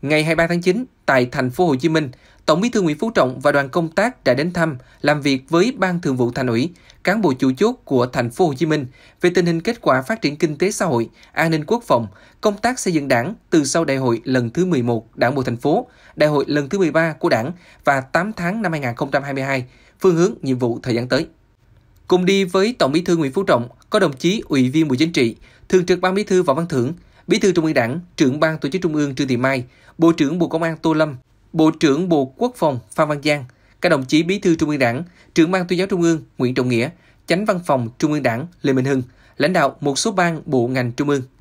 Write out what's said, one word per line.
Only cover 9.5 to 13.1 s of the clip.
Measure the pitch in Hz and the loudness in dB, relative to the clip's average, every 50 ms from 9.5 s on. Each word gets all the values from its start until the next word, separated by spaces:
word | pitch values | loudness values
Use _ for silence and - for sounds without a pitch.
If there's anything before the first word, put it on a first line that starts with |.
| 165 165 | 0 -2
kết | 165 - 240 - | -2 -4 -6 -2
quả | - 156 135 131 131 | 0 0 0 0 0
phát | - 226 220 - | -4 -6 -4 -4
triển | 139 143 | -6 -2
kinh | 147 - 160 151 131 | 0 -2 -2 0 0
tế | 180 196 | -2 -2
xã | 214 - 214 | -2 -2 -2
hội, | 175 139 117 117 113 _ _ - _ _ | 0 0 0 -2 -4 _ _ -20 _ _
an | - 156 165 | -2 0 0
ninh | 160 156 151 | 0 -2 -2
quốc | 151 214 247 - | -2 -4 -4 0
phòng, | - 147 120 117 104 - - - - _ _ | 0 0 0 0 -4 -12 -18 -20 -20 _ _
công | - 214 208 | -2 -2 -2
tác | 196 - 233 254 254 | 0 -2 -4 -2 -2
xây | - 190 175 | -4 -2 0
dựng | 156 143 | -2 0
Đảng | 135 | 2